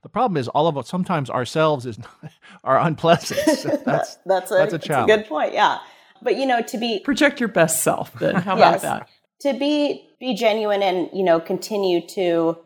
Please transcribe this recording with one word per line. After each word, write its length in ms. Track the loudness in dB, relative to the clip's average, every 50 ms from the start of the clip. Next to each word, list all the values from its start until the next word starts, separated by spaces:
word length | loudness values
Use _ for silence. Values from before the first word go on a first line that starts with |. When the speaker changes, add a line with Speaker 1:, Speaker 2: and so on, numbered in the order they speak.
| _
Speaker 1:
The 60 | -8
problem 280 | -2 -2 0 0 0
is, 100 | -2 -4
all 200 | 0 0 2 2
of 100 | 2 0
us, 100 | -2 -8
sometimes 420 | -4 -4 -4 -2 0 -2 -2 -2 -2
ourselves 560 | -4 -4 -4 -2 0 2 2 2 2 0 -4
is 140 | -10 -10 -12
<laughs> 240 | -16 -20 -20 _ -20
not, 80 | -20 _ _ _ -20 -20 -10 0
are 160 | 2 2 4
unpleasant. 640 | 4 2 -2 0 4 4 4 4 2 -4 -4 0 2 2 0 0
So 100 | 0 -4
Speaker 2:
<laughs> 160 | -4 -2 -2
Speaker 1:
that's, 340 | -2 -2 -2 -2 -6 -10 _ _
Speaker 2:
That's 260 | 0 0 0 0 0
a, 40 | 2
Speaker 1:
that's 60 | 2
a 20 | 2
Speaker 2:
it's 100 | 2 -2
a 60 | -6
Speaker 1:
challenge. 300 | -4 0 0 2 4 4
Speaker 2:
good 160 | 2 2 2
point. 240 | -4 -4 -4 -4 -2 0
Yeah, 260 | 2 2 2 2 -2 -8 -16 -20 _ _ _ _ _
but, 160 | -2 -2 0
you 80 | 0 0
know, 160 | 0 0 -2
to 160 | -2 -4 -6
be 240 | -4 -4 -4 -4 -4 -2
Speaker 3:
Project 380 | -4 0 2 2 2 2 0
your 80 | -4 -2
best 340 | 2 2 2 2 2 0 0
self, 300 | -2 -2 -2 -6 -12 -8 -2
then. 160 | -2 0 0
How 200 | 0 -2 -2 2
about 180 | 4 4 4 4
Speaker 2:
Yes. 80 | 2 -2
Speaker 3:
that? 260 | -4 -6 -6 -8 _ _ _ _ _ _ _
Speaker 2:
To 120 | -4 -4 -2
be, 540 | 0 0 0 0 0 0 -2 -2 -6 _ _ _ _
be 120 | -4 -4 -4
genuine 480 | 2 2 2 2 2 0 0 0 0
and, 280 | 0 0 0 0 -4 -4
you 120 | -4 -2 2
know, 180 | 2 2 2
continue 680 | 2 -4 -6 -6 -4 -6 -4 -2 0 2 0 0 -2 -4
to 480 | -4 -2 0 0 2 2 0 0 -2 -4 _